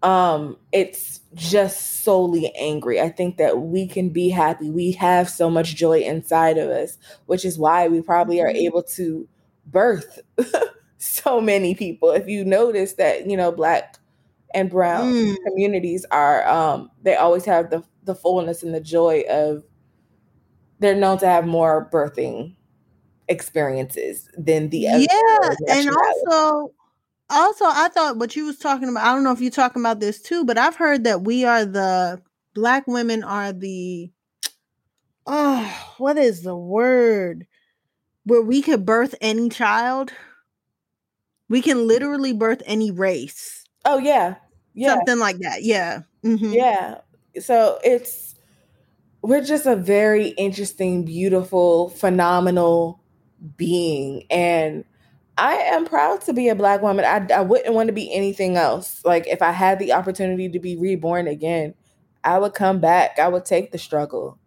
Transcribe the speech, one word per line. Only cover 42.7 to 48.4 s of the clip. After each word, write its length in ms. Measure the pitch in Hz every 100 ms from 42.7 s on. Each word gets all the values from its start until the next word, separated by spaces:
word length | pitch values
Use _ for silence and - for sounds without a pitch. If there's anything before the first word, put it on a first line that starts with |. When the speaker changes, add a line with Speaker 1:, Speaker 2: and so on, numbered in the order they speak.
| 214 220
Speaker 2:
race. 760 | 180 190 175 135 - - - _ _
Speaker 1:
Oh, 140 | - 277
yeah. 380 | 269 277 180 190 _ _ _
Yeah. 200 | - 269
Speaker 2:
Something 240 | 269 247 240
like 200 | 214 180
that. 240 | 180 95
Yeah. 380 | 214 208 170 - 160 _
Mm-hmm. 280 | 220 220 214
Speaker 1:
Yeah. 460 | 226 254 202 180 - _ _ _ -
So 380 | 190 233 220 -
it's, 500 | 226 247 247 - - -